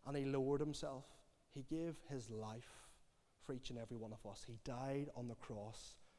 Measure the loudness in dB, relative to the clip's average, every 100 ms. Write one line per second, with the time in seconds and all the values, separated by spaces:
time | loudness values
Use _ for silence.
0 | 0 2 4 6 6 6 6 4 0 -2
1 | -8 -18 -20 -20 -10 -8 0 2 4 0
2 | -2 -2 -2 -2 -2 -6 -10 -14 -16 -20
3 | -20 -20 -20 -12 -4 -2 -2 -4 -2 -4
4 | -4 -6 -8 -8 -8 -6 -2 0 2 2
5 | 2 -2 -4 -4 -4 -4 -4 -6 -12 -14
6 | -20